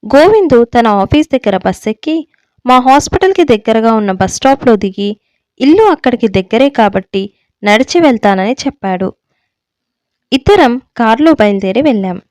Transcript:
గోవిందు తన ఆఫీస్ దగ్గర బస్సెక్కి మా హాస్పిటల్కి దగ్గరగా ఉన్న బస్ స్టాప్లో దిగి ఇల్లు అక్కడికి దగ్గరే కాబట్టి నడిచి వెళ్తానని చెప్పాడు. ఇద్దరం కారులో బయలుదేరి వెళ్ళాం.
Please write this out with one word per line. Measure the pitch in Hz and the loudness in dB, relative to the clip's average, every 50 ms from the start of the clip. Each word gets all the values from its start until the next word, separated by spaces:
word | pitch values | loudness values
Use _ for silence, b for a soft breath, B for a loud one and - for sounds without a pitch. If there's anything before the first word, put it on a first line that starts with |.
| - 214 233 | -4 2 4
గోవిందు | 277 311 381 427 440 392 311 262 233 240 | 4 4 6 4 2 2 2 2 2 2
తన | 240 - 240 233 | 2 0 0 0
ఆఫీస్ | 226 208 202 190 202 - 294 302 _ - | 2 0 0 0 0 0 -2 -2 _ -4
దగ్గర | 254 - 208 196 | -4 -2 -2 -4
బస్సెక్కి | 190 - - 185 - - 220 220 _ - 311 311 330 302 _ _ _ _ _ _ _ _ | -2 -4 -4 -6 -6 -8 -8 -8 _ -6 -6 -6 -6 -6 _ _ _ _ _ _ _ _
మా | 247 254 254 | 0 0 2
హాస్పిటల్కి | 247 262 262 285 - - - 370 - 381 392 - 339 | 4 2 2 2 0 -2 -4 -2 0 0 0 0 2
దగ్గరగా | - 233 208 - - 220 226 220 226 | 0 0 -2 0 -2 -2 0 0 0
ఉన్న | 226 220 208 202 | 0 0 -2 -4
బస్ | 190 185 190 185 - | -2 -2 -4 -4 -4
స్టాప్లో | - - 269 277 269 - 254 226 | -4 0 0 0 0 2 0 0
దిగి | 196 208 196 190 - 202 202 208 _ _ _ _ _ _ _ _ _ | 0 -2 -6 -6 -6 -6 -6 -6 _ _ _ _ _ _ _ _ _
ఇల్లు | 247 285 320 403 | 2 2 4 4
అక్కడికి | 440 415 320 - - 254 247 233 - 214 | 4 2 0 0 -2 -2 -2 0 -2 -2
దగ్గరే | 190 196 185 _ - 233 269 285 | -2 -2 -4 _ -2 0 0 0
కాబట్టి | 277 - 220 202 196 190 190 _ - 196 196 202 _ _ _ _ _ _ - | 0 0 0 0 0 -4 -8 _ -8 -8 -8 -8 _ _ _ _ _ _ 0
నడిచి | 208 208 220 262 - - 349 | 0 2 2 0 0 0 0
వెళ్తానని | 339 294 247 214 - 208 196 185 190 214 | 2 2 0 2 0 0 0 0 -2 -4
చెప్పాడు. | 262 - - 277 - _ - 196 185 180 185 190 - _ _ _ _ _ _ _ _ _ _ _ _ _ _ _ _ _ _ _ _ _ _ _ | -4 -4 -6 -10 -10 _ -6 -6 -4 -4 -6 -8 -8 _ _ _ _ _ _ _ _ _ _ _ _ _ _ _ _ _ _ _ _ _ _ _
ఇద్దరం | - 269 _ - 403 392 320 247 240 254 _ _ _ | -6 -4 _ 2 2 4 4 2 0 -4 _ _ _
కారులో | - 240 220 226 240 302 330 | -2 0 0 0 2 2 2
బయలుదేరి | 311 - 214 208 202 196 196 190 190 226 | 2 2 0 0 0 -2 -4 -4 -2 -2
వెళ్ళాం. | 294 311 240 208 190 190 175 - _ _ | 0 0 -2 -2 -4 -6 -8 -10 _ _